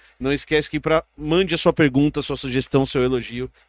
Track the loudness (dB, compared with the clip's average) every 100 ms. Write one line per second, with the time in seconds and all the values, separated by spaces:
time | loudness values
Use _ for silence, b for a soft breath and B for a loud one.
0 | b b -4 -2 0 0 0 -4 0 0
1 | -2 -8 -2 0 0 0 0 4 2 4
2 | 2 0 -6 -6 -4 -4 0 0 0 0
3 | 0 0 -4 -10 -10 _